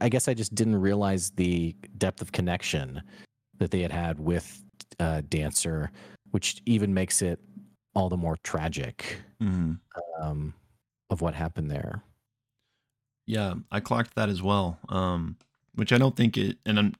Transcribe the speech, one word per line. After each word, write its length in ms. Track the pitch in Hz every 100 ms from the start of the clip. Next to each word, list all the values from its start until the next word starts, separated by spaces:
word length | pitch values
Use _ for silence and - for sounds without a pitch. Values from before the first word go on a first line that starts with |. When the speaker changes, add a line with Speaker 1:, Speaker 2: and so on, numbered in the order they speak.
Speaker 1:
I 80 | 120
guess 200 | 123 -
I 60 |
just 200 | 117 107
didn't 220 | 107 113 104
realize 540 | 98 101 98 95 87
the 420 | - 90 87 82 - - -
depth 220 | 95 -
of 100 | -
connection 680 | - 90 87 - 80 67 67 - - - _ _ -
that 120 | 87
they 100 | 92
had 100 | 87
had 260 | 80 85 76
with, 440 | 78 85 - - - - - -
uh, 220 | 82 78 71
Dancer, 600 | 80 76 - 85 80 76 - - - -
which 280 | 104 - - -
even 260 | 113 104
makes 280 | 95 92 -
it 160 | 90 82 - - - _ _
all 140 | 92 90
the 80 | 90
more 200 | 82 80
tragic, 760 | - 90 82 76 64 - - - - -
Speaker 2:
Mm-hmm. 320 | 104 92 82 82 - - 85 82
Speaker 1:
um, 320 | 78 76 76 - _ _ _ _ -
of 100 | 85
what 140 | 82
happened 360 | 78 82 82 76
there. 320 | 73 - - - _ _ _ _ _ _ _ _ _ _ _ -
Speaker 2:
Yeah, 280 | 110 98 87 -
I 100 | 101
clocked 340 | - 120 117 -
that 120 | 107
as 140 | 92
well. 360 | 92 101 92 85 -
Um, 480 | 95 92 87 82 85 _ _ _
which 180 | - 107
I 60 | 123
don't 180 | 135 -
think 200 | 117 -
it, 220 | 98 - -
and 120 | 107
I'm, 160 | 104